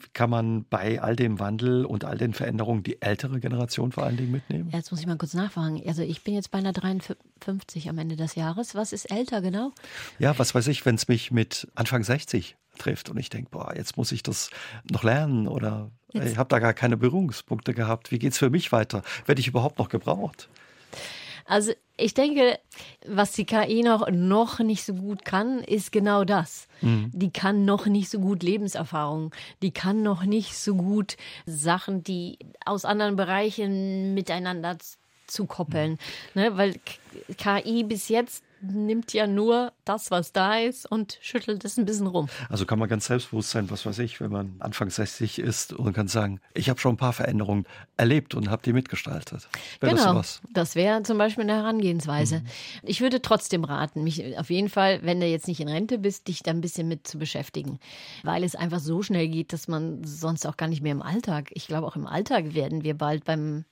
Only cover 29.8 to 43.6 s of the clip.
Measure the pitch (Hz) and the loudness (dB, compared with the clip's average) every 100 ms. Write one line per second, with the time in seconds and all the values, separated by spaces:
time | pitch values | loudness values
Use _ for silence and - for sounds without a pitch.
29.8 | 185 214 214 180 190 214 196 - 208 190 | 0 2 2 2 2 0 -2 -4 0 2
30.8 | 185 214 196 - - - - 151 160 180 | 2 2 0 -6 -14 -14 -10 -2 2 2
31.8 | - 190 170 180 175 - - - - 202 | 0 -4 -2 -6 -6 -12 -18 -10 -4 -2
32.8 | - 208 208 196 185 196 214 208 202 196 | 0 0 2 0 0 0 0 -2 -2 0
33.8 | 190 190 190 196 185 175 180 175 170 170 | -2 -2 0 0 -2 -2 -2 -4 -4 -6
34.8 | - - _ _ - - 196 - 156 160 | -12 -20 _ _ -12 -6 -6 -4 -2 0
35.8 | 156 160 - - - 190 220 190 196 - | 0 -2 -8 -14 -4 2 2 4 2 0
36.8 | - - - - - 190 208 202 - 233 | -10 -16 -18 -18 -14 -4 0 0 2 0
37.8 | 214 208 - 226 240 - _ - 190 208 | 0 -2 2 2 0 -6 _ -12 -6 -2
38.8 | 214 226 - 214 208 202 220 240 247 - | 0 0 0 0 2 4 4 4 2 -6
39.8 | - 214 - 180 165 196 190 220 226 254 | -4 -2 0 0 2 2 4 4 2 -2
40.8 | - 220 202 - - 240 - 208 208 247 | -2 -2 -2 -8 -4 -4 -2 -4 -2 0
41.8 | 202 214 190 180 143 - 127 104 95 110 | 2 2 0 0 -2 -4 -4 -2 0 2
42.8 | 107 110 - 123 - 110 - 113 | 2 0 2 0 0 -4 -2 -2